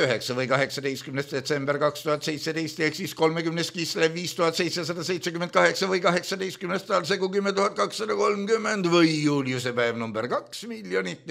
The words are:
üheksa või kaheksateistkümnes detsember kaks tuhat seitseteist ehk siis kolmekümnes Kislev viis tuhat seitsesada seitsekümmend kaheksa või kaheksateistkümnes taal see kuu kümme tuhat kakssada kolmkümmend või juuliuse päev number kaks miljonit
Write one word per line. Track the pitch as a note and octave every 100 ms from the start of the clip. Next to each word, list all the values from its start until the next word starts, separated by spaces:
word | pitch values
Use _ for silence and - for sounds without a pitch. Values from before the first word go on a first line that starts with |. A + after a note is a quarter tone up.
üheksa | C#3+ A2 - B2
või | B2+
kaheksateistkümnes | C3 C3+ C#3+ C#3 C3 - C3+ C#3+
detsember | C3+ B2+ D3 C#3 C#3+
kaks | D3 C#3+
tuhat | D#3 D3 D#3+
seitseteist | D3+ D#3+ D#3+ D#3+ D#3
ehk | D#3 D#3
siis | F3 -
kolmekümnes | D#3+ D#3+ E3 E3 D#3+
Kislev | - D#3+ - D#3+
viis | E3 F3 -
tuhat | E3+ D#3+
seitsesada | F3 F3 D#3+ F3 D#3
seitsekümmend | F3+ F3+ E3 F3 F#3+
kaheksa | F3 E3+ F#3+
või | F#3
kaheksateistkümnes | F3+ F3 F3 F#3+ F#3+ - F#3 F#3
taal | - F#3+ D#3
see | F#3+
kuu | F#3
kümme | G3 G3 G3
tuhat | G3+ G#3
kakssada | G3+ - - G3+
kolmkümmend | G#3 G3+ G3+ A3+ G#3+ G#3+ F3
või | E3+ E3 D#3
juuliuse | D3 D3 C3 B2+ B2
päev | A#2+ A#2 A#2
number | A2+ A2 A#2+
kaks | A#3+ - - A#3
miljonit | A3+ F#3+ F#3 F#3 D#3 -